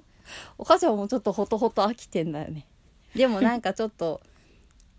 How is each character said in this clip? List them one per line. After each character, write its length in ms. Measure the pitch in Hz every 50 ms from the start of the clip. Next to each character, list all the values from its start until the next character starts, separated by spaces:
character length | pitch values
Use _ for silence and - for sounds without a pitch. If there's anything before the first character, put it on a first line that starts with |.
<laughs> 560 | - _ _ _ - - - - - - - -
お 60 | -
母 160 | - 320 359
ち 40 | 370
ゃ 60 | 320
ん 60 | 220
も 100 | 202 202
ち 80 | 202 -
ょ 40 | 214
っ 20 |
と 100 | - 208
ほ 140 | 185 - 202
と 120 | - 226 208
ほ 120 | 240 226
と 160 | - - 196
飽 80 | 208 240
き 120 | - -
て 180 | - - 190 160
ん 80 | 165
だ 100 | 151 147
よ 80 | 156 -
ね。 160 | 160 151 - _ _ _ _ _ _ _ _ _ -
で 120 | 202 262
も 140 | 254 226 190
な 160 | 262 226 240
ん 40 | 240
か 140 | - 190 196
ち 80 | -
ょ 60 | 220 214
っ 20 |
と、 300 | - - 170 165 147 139 - _ - _ _ _ _ _ _ _ _ _ - _ _